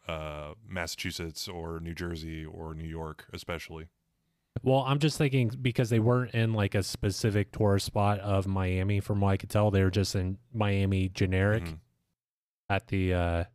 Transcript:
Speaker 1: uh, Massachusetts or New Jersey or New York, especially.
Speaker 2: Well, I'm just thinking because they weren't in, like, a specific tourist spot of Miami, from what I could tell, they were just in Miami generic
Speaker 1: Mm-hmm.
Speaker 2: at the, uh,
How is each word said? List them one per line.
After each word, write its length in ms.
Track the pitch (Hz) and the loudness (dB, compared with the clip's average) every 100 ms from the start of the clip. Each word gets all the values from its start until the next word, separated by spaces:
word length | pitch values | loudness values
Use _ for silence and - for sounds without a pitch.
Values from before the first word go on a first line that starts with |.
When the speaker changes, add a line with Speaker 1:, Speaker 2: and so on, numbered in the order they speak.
| - | -10
Speaker 1:
uh, 480 | 80 78 76 76 92 110 | -8 -8 -10 -12 -14 -12
Massachusetts 800 | 92 82 - 95 85 82 78 - | -8 -8 -8 -8 -8 -8 -10 -10
or 320 | 87 82 82 | -10 -8 -8
New 140 | 82 | -8
Jersey 520 | 82 87 85 80 80 78 | -8 -8 -8 -10 -10 -12
or 280 | 85 80 | -12 -12
New 140 | 78 80 | -10 -10
York, 400 | 80 78 78 - | -8 -10 -12 -16
especially. 560 | 87 - 85 - 80 82 _ _ _ _ _ _ - | -14 -10 -10 -10 -14 -16 _ _ _ _ _ _ -4
Speaker 2:
Well, 180 | 127 131 | 2 2
I'm 180 | 131 139 | 2 2
just 180 | 151 - | 0 2
thinking 300 | 147 131 117 131 | 2 2 2 0
because 280 | 127 117 117 | -2 0 2
they 100 | 113 | 4
weren't 340 | 113 123 123 | 4 4 2
in, 180 | 117 113 | 0 2
like, 220 | 110 98 104 | 2 2 0
a 80 | |
specific 720 | 92 - 104 95 117 101 98 | -2 -2 -2 0 2 2 0
tourist 320 | - 104 98 - | 2 4 4 2
spot 340 | 107 101 104 | 0 2 2
of 260 | 104 98 95 | 2 0 2
Miami, 540 | 95 92 92 95 101 | 0 2 2 2 0
from 220 | - 98 | 0 2
what 80 | 98 | 2
I 80 | 98 | 2
could 120 | - | 0
tell, 220 | 107 107 | 2 4
they 120 | 98 | 4
were 80 | 95 | 4
just 240 | 98 95 101 | 4 0 0
in 220 | 92 98 _ | -2 -6 _
Miami 560 | 113 104 98 98 95 95 | -2 0 2 2 2 0
generic 560 | - 95 92 101 107 | 0 0 2 2 2
Speaker 1:
Mm-hmm. 120 | 85 78 _ _ _ _ _ _ _ _ - | -2 -12 _ _ _ _ _ _ _ _ -4
Speaker 2:
at 180 | 98 - | -2 0
the, 260 | 98 92 | 0 2
uh, 300 | 90 87 85 87 | 2 2 0 -4